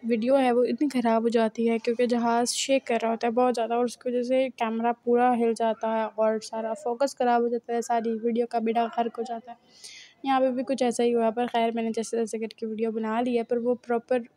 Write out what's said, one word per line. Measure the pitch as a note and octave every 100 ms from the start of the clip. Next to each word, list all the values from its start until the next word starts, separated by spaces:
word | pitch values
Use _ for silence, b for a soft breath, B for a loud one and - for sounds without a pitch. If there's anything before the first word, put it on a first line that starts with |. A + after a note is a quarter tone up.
| A3+
video | A#3 A#3 C#4
है | B3+
वो | A#3+ A#3+
इतनी | A#3+ D4
ख़राब | C4 A#3 A3+
हो | A3+
जाती | A#3 A3 A3 A#3
है | A3+
क्योंकि | A#3 A3+ B3
जहाज़ | A#3+ A#3 A#3 A#3+ -
shake | - C4+ -
कर | A#3
रहा | A3+
होता | A3+ A#3+
है |
बहुत | A3+ B3+
ज़्यादा | A#3+ A3+ A#3
और | B3
उसकी | - B3+
वजह | B3
से | A#3+ C4 C4
camera | - A#3 A3+ A#3 A#3
पूरा | - A#3+ B3
हिल | A#3+ A#3 A3+
जाता | A3+ A3 A3
है | A3 A3
और | G#3 A3 A3
सारा | G#3+ A3+ A3 A3
focus | B3 A#3+ C#4 -
ख़राब | B3 A#3+
हो | A#3+
जाता | A#3 -
है, | A#3
सारी | A3+ A#3 A3+ A3+
video | A3+ A#3 A#3
का | A#3
बेड़ा | A3+ A3+ A#3
गर्क | A#3 A#3 -
हो |
जाता | A3+ A#3 A#3+
है। | A#3 B B B B B B C4+
यहाँ | C4
पे | C4
भी | B3+
कुछ | C4 C4+
ऐसा | B3 A#3
ही | A#3+
हुआ, | A#3 A3+
पर | A3 A#3+
खैर | A#3+ A3+ A#3
मैंने | A3+
जैसे | A3+ A3 A3+
तैसे | A3+ A3+
करके | A3 - A3+
video | G#3+ A3+
बना | A3 A3 A3+
ली | B3 A#3
है, |
पर | A3+ A#3+
वो | A#3 B3 -
proper | A#3 - B3+ A#3